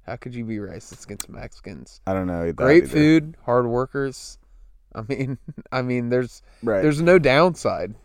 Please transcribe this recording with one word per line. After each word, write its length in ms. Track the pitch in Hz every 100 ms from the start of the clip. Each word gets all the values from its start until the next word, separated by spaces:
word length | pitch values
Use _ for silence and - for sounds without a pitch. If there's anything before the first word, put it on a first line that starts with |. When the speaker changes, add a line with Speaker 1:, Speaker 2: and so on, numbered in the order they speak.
| -
Speaker 1:
How 100 | 120
could 180 | 127
you 100 | 123
be 120 | 113 107
racist 460 | 98 - - -
against 240 | - 101 -
Mexicans? 680 | - 117 - - 80 - - -
Speaker 2:
I 60 |
don't 140 | 95 90
know 200 | 85 85
that 100 | 80
Speaker 1:
Great 260 | 131 160
Speaker 2:
either. 80 | 143
Speaker 1:
food, 440 | 151 151 160 156 - -
hard 200 | 123 120
workers. 680 | 120 131 143 135 123 - - _ - - _ _
I 80 | - 110
mean, 300 | 127 135 131 -
<laughs> 180 | - -
I 80 | 127
mean, 260 | 127 123 120
there's, 320 | 123 123 - _ _
Speaker 2:
Right. 200 | 113 190
Speaker 1:
there's 180 | 156 147
no 180 | 170 185
downside. 760 | 135 135 180 160 110 90 92 107